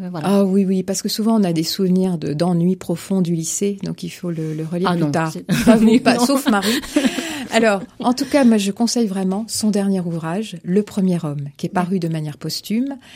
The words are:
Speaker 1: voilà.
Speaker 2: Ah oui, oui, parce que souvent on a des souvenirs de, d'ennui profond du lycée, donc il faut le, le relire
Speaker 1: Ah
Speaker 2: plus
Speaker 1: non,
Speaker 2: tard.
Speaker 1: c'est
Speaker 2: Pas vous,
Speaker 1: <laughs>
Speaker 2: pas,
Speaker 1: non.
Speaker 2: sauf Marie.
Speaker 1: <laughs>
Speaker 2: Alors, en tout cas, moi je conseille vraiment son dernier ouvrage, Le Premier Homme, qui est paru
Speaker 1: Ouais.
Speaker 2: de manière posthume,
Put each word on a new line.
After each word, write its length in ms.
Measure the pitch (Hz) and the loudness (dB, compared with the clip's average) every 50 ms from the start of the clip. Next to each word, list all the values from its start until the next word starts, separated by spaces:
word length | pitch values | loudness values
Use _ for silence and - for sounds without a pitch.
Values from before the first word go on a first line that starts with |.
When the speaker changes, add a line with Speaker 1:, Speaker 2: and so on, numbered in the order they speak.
| 190 180 | -8 -8
Speaker 1:
voilà. 180 | 180 170 - | -6 -4 0
Speaker 2:
Ah 160 | 180 202 202 196 | 2 4 4 4
oui, 200 | 190 185 202 196 | 4 4 2 4
oui, 160 | 185 196 190 185 | 2 2 0 0
parce 180 | 190 190 - | -2 -4 -4
que 80 | - 208 | -4 -4
souvent 280 | - - 214 226 226 226 | -4 -2 0 2 2 4
on 40 | 196 | 2
a 80 | 175 | 2
des 120 | 165 160 165 | 2 0 -2
souvenirs 540 | - - - 196 185 180 185 185 190 180 | -2 -2 0 2 2 2 2 2 0 0
de, 140 | 160 156 156 147 | -2 -4 -4 -2
d'ennui 440 | 151 170 180 180 170 170 180 185 | 0 0 2 2 2 2 2 0
profond 420 | 180 - - 175 170 - - 196 190 | 0 -2 -6 -6 -6 -4 -2 0 0
du 120 | 180 165 175 | 0 0 0
lycée, 420 | 160 160 160 - - 202 202 202 196 185 | -2 -4 -4 -4 -2 -2 -2 -4 -4 -6
donc 200 | 170 165 - - | -8 -8 -8 -10
il 60 | 170 | -12
faut 220 | - - - 175 | -12 -10 -8 -8
le, 220 | 170 160 160 156 156 | -6 -6 -6 -6 -6
le 100 | 156 160 | -6 -6
relire 220 | 160 175 175 180 180 | -6 -4 -2 0 0
Speaker 1:
Ah 40 | 175 | 0
Speaker 2:
plus 60 | 175 160 | 0 0
Speaker 1:
non, 80 | 147 | 0
Speaker 2:
tard. 200 | 143 170 160 160 156 | 0 0 -2 -2 -4
Speaker 1:
c'est 100 | 175 - - 175 151 - | -6 -4 -2 -2 2 4
Speaker 2:
Pas 100 | - 220 | 4 6
vous, 240 | 220 220 220 226 254 | 6 6 6 6 4
Speaker 1:
<laughs> 40 | - | 4
Speaker 2:
pas, 120 | - 240 | 2 2
Speaker 1:
non. 100 | 240 240 | 2 2
Speaker 2:
sauf 240 | 240 277 269 - 294 | 2 2 2 2 2
Marie. 200 | 220 202 190 208 233 294 - - - 302 277 254 | 2 2 2 0 -2 -2 -2 -2 0 2 2 2
Speaker 1:
<laughs> 400 | - - 339 330 311 294 254 - | 0 -2 -6 -6 -8 -10 -6 -2
Speaker 2:
Alors, 300 | - 226 226 220 202 190 - - - - | 0 2 4 4 2 0 -2 -8 -8 -4
en 140 | 247 240 247 | 0 0 0
tout 100 | - 285 | 0 0
cas, 200 | - - 285 269 | 0 2 4 6
moi 120 | 233 226 | 6 4
je 140 | 214 196 196 | 4 2 0
conseille 360 | 196 - 240 226 - 247 233 | -2 0 0 0 0 0 0
vraiment 360 | 202 190 196 190 185 185 202 226 214 | 0 0 -2 -2 -2 -2 -2 -4 -6
son 220 | - - - 214 | -4 -2 0 0
dernier 280 | 196 208 196 196 196 190 | 2 2 2 2 0 0
ouvrage, 560 | 170 175 165 165 156 160 170 202 220 214 - 170 - | -2 -2 -4 -4 -4 -4 -4 -6 -6 -8 -10 -10 -4
Le 200 | 175 175 208 208 | 0 0 0 0
Premier 340 | - - 208 190 185 175 170 165 | 0 -2 0 0 2 2 0 -2
Homme, 260 | 151 143 147 143 143 - | -4 -6 -6 -8 -10 -10
qui 80 | - - | -8 -8
est 40 | 170 | -4
paru 260 | - 196 202 170 196 | -2 -2 -2 0 -2
Speaker 1:
Ouais. 40 | 190 | -2
Speaker 2:
de 80 | 165 | -2
manière 300 | 165 160 160 151 151 147 | -2 -4 -4 -6 -8 -8
posthume, 580 | - - 156 - - - - 202 226 262 277 285 240 - - - | -8 -8 -8 -8 -8 -6 -4 -4 -2 -2 -4 -6 -10 -16 -20 -20